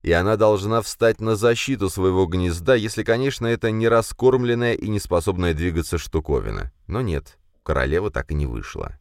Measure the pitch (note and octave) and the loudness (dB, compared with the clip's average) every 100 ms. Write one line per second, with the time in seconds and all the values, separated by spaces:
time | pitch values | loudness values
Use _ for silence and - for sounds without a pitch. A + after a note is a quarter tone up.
0 | - E2 F#2+ G#2+ G#2+ G#2 G2+ A2+ G#2+ - | 2 2 4 4 4 4 0 -2 -2 0
1 | A#2 A2 A2 G#2+ A#2 A#2 - B2+ G2 G2 | 2 2 -2 2 2 2 -2 -2 -2 2
2 | F#2+ F#2 F2 F2+ F2+ E2+ E2+ B2 G#2+ A2 | 2 4 2 2 0 -2 2 2 2 -4
3 | A2 A#2 C3+ - A#2 A#2 A#2 A2 A2+ A2+ | -2 0 0 -2 -2 0 0 0 4 2
4 | A2 - C3 C3 A#2+ A#2+ A#2+ A2 G2+ G#2 | 2 2 2 4 0 0 0 0 -2 -4
5 | - F2 F#2 F2+ F2 D#2 F2 E2 D#2 E2+ | 0 -2 0 0 0 0 0 -2 -2 -6
6 | - D#2+ - C#2 G1+ G1+ G1+ _ - G#2 | -4 -6 -2 -2 -2 -8 -10 _ -8 -6
7 | A#2+ C#2+ - _ _ _ - D2+ C2 E2 | -4 -4 -8 _ _ _ -4 -2 0 0
8 | G#2 - C2+ D2 C#2 A#1 G1+ G1+ G1+ - | -2 -6 -4 -4 -4 -6 -10 -10 -12 -12